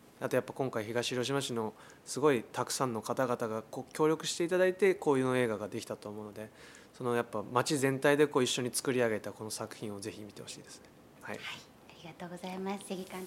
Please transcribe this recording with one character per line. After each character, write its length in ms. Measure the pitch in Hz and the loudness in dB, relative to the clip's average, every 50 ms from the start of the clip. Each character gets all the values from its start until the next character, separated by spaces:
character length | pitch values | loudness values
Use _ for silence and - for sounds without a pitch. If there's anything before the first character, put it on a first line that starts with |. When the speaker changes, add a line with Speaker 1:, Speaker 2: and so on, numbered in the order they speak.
| - - - - | -20 -20 -8 -6
Speaker 1:
あ 80 | 131 123 | -2 0
と 80 | 135 | 0
や 60 | 127 | 0
っ 20 | - | 0
ぱ 80 | - | 0
今 180 | - - 135 123 | -2 -4 -4 -2
回 140 | - 113 104 | -2 -4 -4
東 240 | 113 113 123 113 - | -2 -2 -2 0 0
広 180 | 131 127 120 | 0 -2 0
島 140 | 113 139 139 | 0 0 -2
市 140 | 135 131 123 | -2 -2 -2
の 180 | 117 110 107 - - - - - - - | -2 -2 -4 -6 -10 -16 -20 -20 -18 -12
す 160 | - - 123 | -8 -2 2
ご 100 | 139 151 139 | 4 4 4
い 100 | 110 - - | 4 0 -2
た 140 | - 135 120 | -4 -4 -2
く 60 | - | -2
さ 120 | - - 139 | 0 0 0
ん 80 | 127 | 0
の 80 | 113 107 | 0 -2
方 220 | - - 117 135 | -2 -2 0 0
々 260 | 131 120 123 - 120 110 | 0 0 0 0 -2 -2
が 140 | 110 110 | -2 -4
こ 240 | 110 - - 135 127 - | -6 -8 -10 -10 -10 -6
う 40 | - | 0
協 140 | - 156 156 | 2 4 4
力 180 | 160 156 - | 4 2 -2
し 100 | - - | -4 -2
て 80 | - 175 | -2 0
い 60 | 165 | 2
た 80 | 185 180 | 4 4
だ 80 | 185 | 4
い 80 | 185 185 | 4 4
て、 200 | - 214 190 180 | 4 4 4 4
こ 200 | - - 160 139 | 4 4 4 4
う 40 | 131 | 6
い 40 | |
う 120 | 131 131 127 | 4 4 4
映 140 | 127 123 113 | 4 4 2
画 80 | 107 | 2
が 120 | 98 104 92 | -2 -4 -6
で 120 | - 113 | -6 -6
き 60 | - | -6
た 100 | - 110 | -6 -8
と 140 | - - 110 | -8 -8 -8
思 100 | 104 107 | -10 -10
う 40 | 107 | -10
の 80 | 107 101 | -10 -10
で、 160 | 107 107 110 - - - - - - - - | -12 -12 -12 -14 -18 -20 -20 -20 -20 -20 -18
そ 100 | - - 131 | -10 -4 0
の 100 | 123 120 | 2 2
や 80 | 120 | 2
っ 20 | 117 | 0
ぱ 180 | - - 107 | 0 -4 -6
街 360 | 98 - - 120 123 - 160 135 | -4 2 4 4 4 4 2 2
全 220 | 131 135 135 131 | 4 2 2 4
体 180 | - 147 147 147 | 4 6 6 6
で 80 | 151 | 6
こ 140 | 147 - 143 | 6 6 4
う 40 | 127 | 4
一 60 | 120 | 4
緒 100 | - 139 | 2 0
に 100 | 123 123 | -2 -2
作 220 | - - - 143 | -2 -2 0 2
り 80 | 123 127 | 2 4
上 80 | 120 113 | 2 2
げ 100 | 107 104 | 2 -2
た 140 | - 104 | -4 -8
こ 120 | 98 - 110 | -10 -10 -8
の 60 | 107 | -8
作 260 | - - 113 107 - | -6 -8 -8 -10 -10
品 180 | - 123 107 101 | -10 -10 -8 -8
を 60 | 101 | -8
ぜ 100 | 101 110 | -8 -10
ひ 80 | - 110 | -10 -10
見 100 | 107 101 | -12 -14
て 120 | - - | -14 -14
ほ 60 | - - | -12 -12
し 80 | - | -14
い 20 | - | -14
で 100 | - - | -16 -18
す 140 | - - | -20 -20
ね。 60 | - - - - - - - - | -20 -20 -20 -20 -20 -20 -20 -16
は 100 | - - | -12 -10
い。 40 | 104 | -10
Speaker 2:
は 60 | - | -10
い、 20 | - - - - - - - - - - | -10 -10 -12 -12 -14 -18 -20 -20 -20 -20
あ 40 | - - | -20 -18
り 60 | - 160 | -16 -16
が 60 | 156 - | -14 -12
と 80 | 180 | -12
う 100 | 170 180 175 | -12 -10 -10
ご 80 | - | -10
ざ 60 | 185 | -8
い 60 | 185 190 | -8 -6
ま 200 | 190 190 202 196 | -4 -4 -6 -6
す。 60 | 196 | -6
関 200 | - 196 175 180 - | -8 -8 -8 -8 -8
監 140 | 185 185 190 | -10 -10 -10